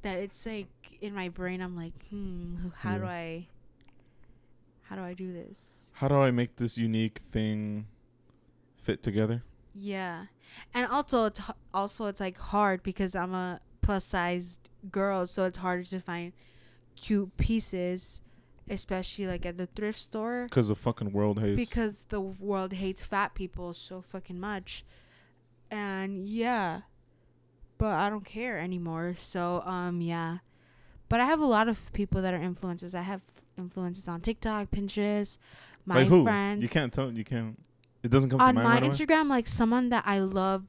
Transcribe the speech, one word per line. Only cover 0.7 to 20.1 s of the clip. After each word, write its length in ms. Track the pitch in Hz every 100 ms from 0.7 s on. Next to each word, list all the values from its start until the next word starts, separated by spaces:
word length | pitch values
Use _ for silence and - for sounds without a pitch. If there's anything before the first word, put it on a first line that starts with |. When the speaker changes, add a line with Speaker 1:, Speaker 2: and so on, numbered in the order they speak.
| - - -
Speaker 1:
in 120 | 208
my 140 | 202 180
brain, 320 | 170 180 180
I'm 140 | 185 175
like, 320 | 165 - -
"Hmm, 480 | 202 190 180 175 175
who, 140 | 180
how 280 | 170 214 196
do 60 |
Speaker 2:
Yeah. 60 | 196
Speaker 1:
I, 360 | 175 165 165 175 - - _ - - - _ - - _ - _ _
how 120 | - 190
do 60 |
I 120 | 180
do 200 | 180 185
this?" 580 | 175 - - - - - -
Speaker 2:
How 120 | 135
do 80 | 139
I 160 | 135
make 240 | 123 120 -
this 220 | 117 -
unique 420 | 113 110 110 -
thing 680 | - 110 110 107 107 104 107 - _ _ _ _ _ _ _ _
fit 260 | - 104
together? 400 | - 101 107 117 - - - 202
Speaker 1:
Yeah. 520 | 196 196 185 170 190 _ - - -
And 140 | 247 247
also, 360 | 254 294 247 220
it's 160 | -
h-, 140 | 202 - -
also, 320 | 196 196 - 214
it's, 160 | 196
like, 160 | 190 185
hard 440 | - 202 208 185
because 320 | - 180 190 185
I'm 180 | 180
a 260 | 185 180 180 - -
plus-sized 880 | - 196 - 196 175 180 180 175 - - 196
girl, 360 | 196 196 196 180
so 160 | - 185
it's 120 | 180
hard 260 | 185 180 180
to 140 | 185
find 320 | 180 175 175 - - - - - _ -
cute 400 | - 208 190 -
pieces, 840 | - 226 208 185 180 185 - - - - _ - -
especially, 580 | 190 - 185 185 - 196
like, 180 | 175 175
at 120 | 175
the 80 | 180
thrift 320 | - 208 220
store. 480 | -